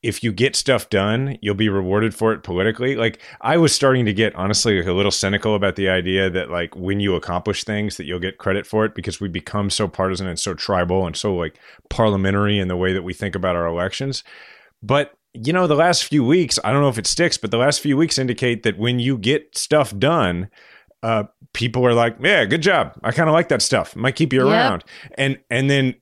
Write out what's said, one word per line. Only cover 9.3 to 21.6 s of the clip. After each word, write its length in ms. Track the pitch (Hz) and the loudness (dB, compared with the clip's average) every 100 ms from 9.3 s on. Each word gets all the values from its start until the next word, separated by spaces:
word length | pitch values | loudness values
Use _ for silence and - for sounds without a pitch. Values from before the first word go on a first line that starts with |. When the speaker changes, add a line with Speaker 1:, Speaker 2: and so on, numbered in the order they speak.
| 87 - 104 101 | -8 -6 -4 -4
Speaker 1:
so 180 | - 101 | -2 -4
partisan 380 | - 95 92 92 | -2 -4 -2 -6
and 120 | 82 | -6
so 140 | - | -6
tribal 540 | 85 - 95 87 95 90 | -6 -2 0 2 0 0
and 100 | 78 | -4
so, 180 | 107 | -2
like, 240 | 90 82 _ - - _ | -2 -4 _ -20 -20 _
parliamentary 720 | - 110 98 98 101 104 104 | 0 2 2 2 2 2 0
in 100 | 92 | 0
the 80 | 90 | 0
way 160 | 92 | 0
that 100 | 92 | -2
we 120 | 87 | -4
think 200 | 87 101 | -8 -6
about 220 | 95 92 87 | -2 -2 0
our 100 | 85 | -2
elections. 560 | 85 95 - 139 131 - - - - _ _ | -2 -4 -4 -6 -8 -12 -20 -20 -20 _ _
But, 320 | 104 139 143 _ _ | 0 0 0 _ _
you 220 | - 117 | -8 -2
know, 120 | 180 175 | 0 2
the 80 | |
last 300 | 147 170 165 | 4 4 2
few 180 | - 151 | 0 2
weeks, 360 | 120 175 160 - | 4 2 2 -2
I 80 | 104 | 0
don't 120 | 135 | 2
know 80 | 143 | 2
if 80 | 113 | 0
it 80 | - | -4
sticks, 320 | - 170 - | 0 0 0
but 120 | 104 | -2
the 60 | 117 | 0
last 240 | 131 143 | 0 0
few 160 | 147 139 | 0 0
weeks 220 | 165 - | 2 0
indicate 440 | 131 113 123 113 | -2 -2 -2 0
that 120 | 113 92 | -2 -2
when 220 | 117 123 | -2 0
you 180 | 123 127 | 0 -2
get 400 | 104 147 - - | 0 -2 -4 -10
stuff 400 | - 151 135 101 | 0 0 0 0
done, 540 | 131 165 98 87 98 _ - - _ _ | 2 2 0 -2 -6 _ -20 -20 _ _
uh, 220 | 113 110 104 _ - | -2 -2 -2 _ -14
people 320 | - | -4